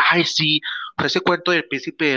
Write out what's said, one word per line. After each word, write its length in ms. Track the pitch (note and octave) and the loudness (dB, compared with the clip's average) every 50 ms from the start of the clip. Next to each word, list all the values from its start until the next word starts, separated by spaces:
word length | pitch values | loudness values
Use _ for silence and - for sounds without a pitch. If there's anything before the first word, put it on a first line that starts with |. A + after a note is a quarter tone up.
| - - | 0 2
"Ay, 160 | - F3 E3 | 2 2 2
sí", 340 | - - - D#3+ D3+ D#3 D3+ - - - - - - - - | 0 0 0 0 2 0 0 -2 -4 -10 -10 -12 -12 -6 -4
o 40 | - | -2
sea, 40 | C#3 | 0
ese 140 | - F#3 | 0 0
cuento 300 | F#3 - F3 E3+ F3 F3 | 2 2 0 0 2 0
del 160 | F3+ E3 D3 - | 0 0 0 -2
príncipe 380 | D3 C3 - D#3+ - - D#3+ D3 C3+ | -6 -6 -6 -8 -6 -2 0 0 2